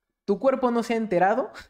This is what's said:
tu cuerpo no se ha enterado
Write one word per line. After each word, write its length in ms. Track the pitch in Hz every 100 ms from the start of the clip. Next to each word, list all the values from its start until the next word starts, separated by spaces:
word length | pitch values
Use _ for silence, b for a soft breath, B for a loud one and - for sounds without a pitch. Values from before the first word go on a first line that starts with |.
| _ _ -
tu 120 | 202
cuerpo 320 | 262 262 254
no 140 | 240
se 100 | 226
ha 40 | 226
enterado 540 | 220 175 185 240 403 B B